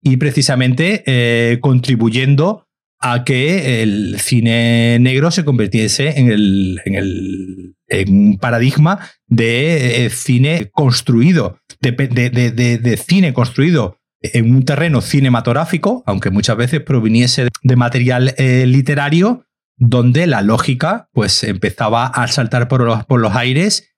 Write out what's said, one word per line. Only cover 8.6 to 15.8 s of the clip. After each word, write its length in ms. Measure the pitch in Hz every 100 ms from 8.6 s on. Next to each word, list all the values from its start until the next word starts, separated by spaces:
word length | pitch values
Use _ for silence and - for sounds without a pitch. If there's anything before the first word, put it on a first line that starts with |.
| 123 139 151 196 - _ _
de, 800 | 113 113 117 151 165 127 120 120
eh, 40 |
cine 600 | - - 123 139 165 196
construido, 880 | - 139 123 - 117 139 170 101 - _ -
de 120 | 131
pe-, 160 | 123 135
de, 220 | 120 123
de, 200 | 120 123
de, 280 | 113 123 117
de 180 | 120 110
cine 360 | - 185 180
construido 680 | 123 113 - 147 165 101 - _ _
en 320 | - 123 113
un 120 | 131
terreno 360 | 131 143 170 131
cinematográfico, 1000 | - 147 135 123 113 123 165 170